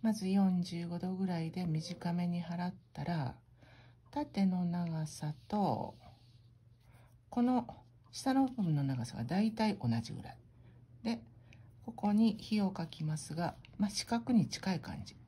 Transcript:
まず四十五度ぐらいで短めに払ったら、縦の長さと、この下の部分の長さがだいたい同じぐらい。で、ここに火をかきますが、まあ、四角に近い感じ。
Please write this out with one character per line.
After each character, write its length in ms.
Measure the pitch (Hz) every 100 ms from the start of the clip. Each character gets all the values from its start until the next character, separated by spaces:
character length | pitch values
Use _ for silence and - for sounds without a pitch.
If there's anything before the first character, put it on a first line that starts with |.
ま 100 | 226
ず 140 | 220 185
四 380 | 196 190 180
十 240 | 170 170 170
五 100 | 175
度 160 | 180
ぐ 140 | 185 190
ら 120 | 175
い 120 | 160
で 120 | 165
短 480 | 180 156 160 180 175
め 140 | 175 175
に 160 | 175
払 240 | 170 175 180
っ 80 | 190 -
た 120 | -
ら、 320 | 143 170 127 - - - - - - - -
縦 360 | - 294 - 190
の 180 | 180
長 420 | 175 175 170 160 156
さ 260 | - 151 151 -
と、 480 | 208 185 120 - - - - - - - - - - - - - - _
こ 140 | -
の 260 | 240 254 240 - - - -
下 240 | - 269
の 120 | 262 269
部 180 | 254
分 100 | 180
の 80 | 147
長 220 | 139 131
さ 120 | 127 -
が 60 |
だ 180 | 120 175
い 100 | 220
た 160 | 220 214
い 100 | 202
同 80 | 120 117
じ 100 | -
ぐ 80 | -
ら 60 | -
い。 60 | - - - - - - -
で、 160 | 226 233 - - - - - - -
こ 60 |
こ 200 | - 208
に 240 | 208 226 208
火 260 | - 214
を 100 | 196
か 160 | 190 165
き 160 | -
ま 120 | 156 156
す 200 | - 151
が、 180 | 170 - - -
ま 80 | 202
あ、 40 |
四 160 | - -
角 260 | 233 233
に 160 | 240 143
近 260 | - -
い 60 | 175
感 200 | - -
じ。 100 | - -